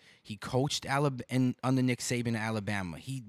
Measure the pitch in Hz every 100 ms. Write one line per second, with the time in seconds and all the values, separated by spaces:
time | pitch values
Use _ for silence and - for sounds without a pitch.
0 | - - - 107 - 127 143 - - 139
1 | 147 123 - 131 127 - 127 131 127 120
2 | - 120 120 113 110 110 101 104 90 73
3 | - 135